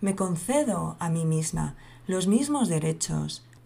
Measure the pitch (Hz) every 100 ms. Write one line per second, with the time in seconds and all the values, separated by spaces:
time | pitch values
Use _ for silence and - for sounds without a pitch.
0 | 196 190 185 165 - 285 277 175 165 160
1 | 170 165 160 160 156 160 151 - - -
2 | - 185 180 226 285 285 202 160 160 160
3 | - 156 151 - - -